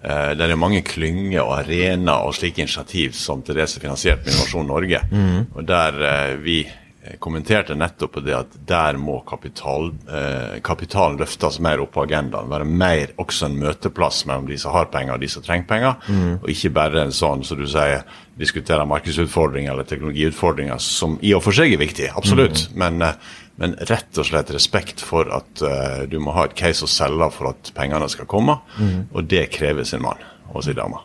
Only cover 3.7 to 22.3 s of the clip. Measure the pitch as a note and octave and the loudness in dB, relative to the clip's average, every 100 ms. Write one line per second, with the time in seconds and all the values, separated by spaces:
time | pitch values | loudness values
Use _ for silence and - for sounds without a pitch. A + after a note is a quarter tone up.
3.7 | - C#2+ C2+ - - - C#2 C2+ F2 C#2+ | -2 -6 0 2 2 2 0 0 -2 -2
4.7 | C#2+ F#2 D2 - G#2 F#2+ F2+ A#2+ - E2 | 0 2 2 2 2 4 4 0 -4 0
5.7 | F2+ D#2+ C#2+ D2 C#2+ C#2 C2+ D2+ E2 D2 | 2 2 2 2 2 0 -2 0 0 -2
6.7 | - - _ - - E2 D#2+ D2+ G#2+ F2+ | -10 -20 _ -18 -10 -6 -6 2 2 2
7.7 | D2 E2 - D#2 - C#2+ C2 B1+ - C#2+ | -2 -2 -2 -6 -4 -2 -2 -4 -14 0
8.7 | F2 D#2 C#2 C#2+ C2 - - C#2+ - C#2+ | 2 4 2 -4 -6 -8 -12 -12 -10 -4
9.7 | C#2 E2 D2+ - D2+ C#2 C2+ A#1 G1+ - | -2 -2 -6 -8 -4 -2 -4 -6 -8 -4
10.7 | E2 E2+ G2 F2 C#2+ D#2 - D#2+ C#2+ E2 | -4 -2 2 2 2 -4 0 -2 2 0
11.7 | C#2+ C#2 - C#2+ D2+ C2+ G#1 A1 D2 D2 | 2 0 -2 0 0 -2 -6 -4 -4 0
12.7 | E2+ F#2 D#2+ C#2 - F2+ - D2+ C#2+ D2 | 2 4 4 0 -6 -6 -2 -2 0 -2
13.7 | D2+ - - D#2 - - C2+ C2+ C#2 C#2+ | -2 -4 0 0 0 -4 -4 -4 -6 0
14.7 | E2+ E2 C#2+ C2+ B1 C#2 - - F2 D#2+ | 0 0 -2 -2 -4 -4 -8 -4 -4 0
15.7 | A2 B2+ B2+ - G2 F2 F2+ - - F#2 | 2 2 0 0 2 2 0 -2 -2 0
16.7 | D2+ D2+ D#2 C#2+ C2 E2 C#2 C2 C#2+ C#2+ | 2 2 2 0 2 0 0 -4 -6 -2
17.7 | D2+ C#2+ C#2 - - - - D2+ D#2+ D2 | 2 2 2 -4 -20 -20 -6 -4 -4 0
18.7 | D#2+ D2 D2 E2+ D2+ E2 - D#2 C#2 C#2+ | 0 2 -2 -2 0 0 2 2 2 -4
19.7 | C2+ C2+ D2 D2+ D2 D#2 D#2 F2 D#2+ C#2 | -4 -6 -6 -4 0 0 2 0 2 -2
20.7 | B1 - - E2 D#2+ F#2+ F#2+ G#2 G2+ D#3+ | -4 -4 -2 -2 0 4 4 6 4 6
21.7 | F2 D2+ - C2 - G2 | 4 2 -2 -4 0 4